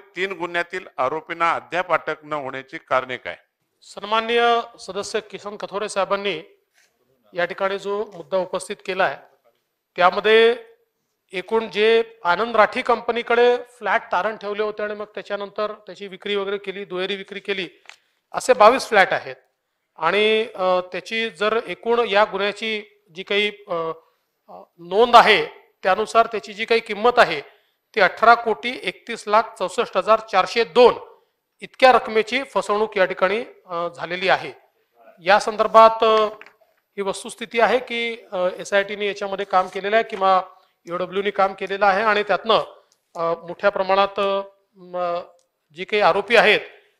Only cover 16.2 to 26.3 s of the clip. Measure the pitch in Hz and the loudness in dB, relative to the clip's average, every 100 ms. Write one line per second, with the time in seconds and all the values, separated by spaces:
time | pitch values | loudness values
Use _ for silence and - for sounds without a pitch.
16.2 | 196 202 196 202 196 190 190 180 190 196 | -6 -4 -4 -6 -8 -12 -10 -6 -6 -6
17.2 | 196 196 190 190 170 - - - _ _ | -10 -12 -8 -8 -8 -14 -20 -20 _ _
18.2 | _ - - 208 214 254 - 208 180 143 | _ -4 0 6 6 6 2 2 2 0
19.2 | 123 131 _ _ _ _ _ - 160 196 | -6 -14 _ _ _ _ _ -6 -2 0
20.2 | 214 220 220 - 185 180 180 185 - 226 | 2 0 -2 -4 -2 -2 -2 -10 -8 -6
21.2 | 226 165 208 220 240 175 226 233 226 196 | -6 -4 -2 -2 -4 -8 -2 0 2 2
22.2 | 214 185 202 202 226 214 214 _ _ 165 | 2 0 -4 -4 -6 -8 -10 _ _ -16
23.2 | 185 202 208 202 - 170 165 165 _ _ | -4 -2 -2 -6 -10 -8 -6 -10 _ _
24.2 | _ _ _ 185 196 _ 175 190 240 240 | _ _ _ -20 -20 _ -4 2 6 8
25.2 | 190 196 151 - _ _ 196 190 214 226 | 8 4 0 -10 _ _ -2 -2 0 2
26.2 | 226 | 0